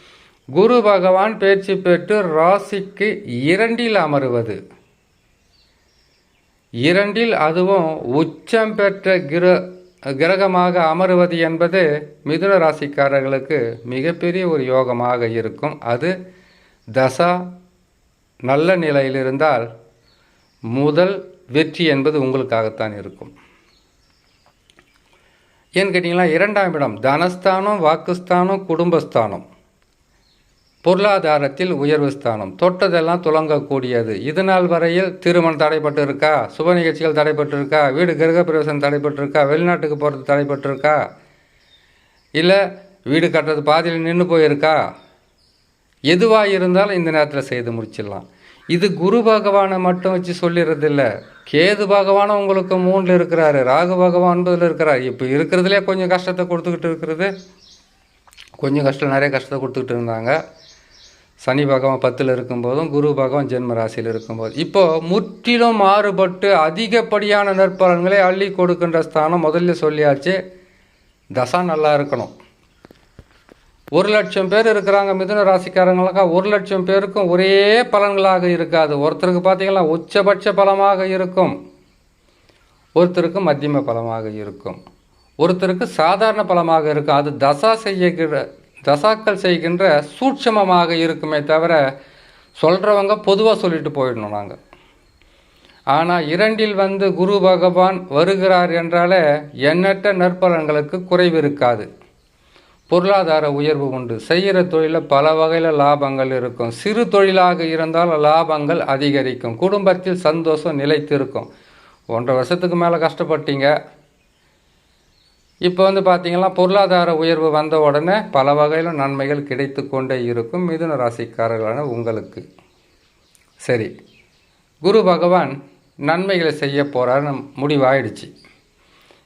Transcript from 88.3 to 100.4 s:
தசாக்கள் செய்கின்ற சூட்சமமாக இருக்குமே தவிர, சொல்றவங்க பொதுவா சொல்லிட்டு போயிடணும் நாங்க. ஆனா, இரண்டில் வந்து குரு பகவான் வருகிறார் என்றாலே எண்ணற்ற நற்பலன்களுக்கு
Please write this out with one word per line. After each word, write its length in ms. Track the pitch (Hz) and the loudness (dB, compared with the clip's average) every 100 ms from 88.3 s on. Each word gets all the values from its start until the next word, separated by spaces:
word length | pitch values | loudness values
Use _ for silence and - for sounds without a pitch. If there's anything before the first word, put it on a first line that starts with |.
| 143 - - _ _ - | -4 -6 -12 _ _ 0
தசாக்கள் 540 | 147 214 220 220 190 | 2 2 0 -2 0
செய்கின்ற 400 | 185 170 165 175 190 147 147 - | 0 0 -2 0 2 2 0 -4
சூட்சமமாக 760 | 262 285 240 214 190 180 170 165 | -2 0 0 0 2 2 2 0
இருக்குமே 360 | 165 147 156 151 147 | -2 -2 -4 -4 0
தவிர, 200 | 156 165 160 135 - - - - _ _ - | 0 2 2 0 -4 -16 -20 -20 _ _ -2
சொல்றவங்க 600 | 156 185 208 202 196 208 196 | 0 2 2 2 2 0 0
பொதுவா 260 | 196 220 214 | 2 2 2
சொல்லிட்டு 300 | 185 160 147 139 | 0 -2 -4 -4
போயிடணும் 380 | 131 113 104 104 | -4 -4 -8 -8
நாங்க. 160 | 101 - _ - _ _ _ _ _ _ _ _ _ _ - | -10 -16 _ -20 _ _ _ _ _ _ _ _ _ _ -2
ஆனா, 300 | 147 170 175 151 | 0 2 0 -2
இரண்டில் 420 | 175 214 220 214 196 | 0 0 0 -2 0
வந்து 260 | 190 196 196 | -2 0 -2
குரு 240 | 170 185 202 | 0 0 2
பகவான் 580 | 185 180 180 175 185 190 180 | 4 4 2 4 2 0 -2
வருகிறார் 680 | 139 170 196 190 180 180 170 | 0 2 2 2 2 2 -2
என்றாலே 400 | 170 170 175 185 156 147 147 120 139 | 0 0 2 4 4 0 -4 -2 0
எண்ணற்ற 420 | 170 190 190 208 | 2 2 0 0
நற்பலன்களுக்கு 840 | 185 180 180 | 2 0 2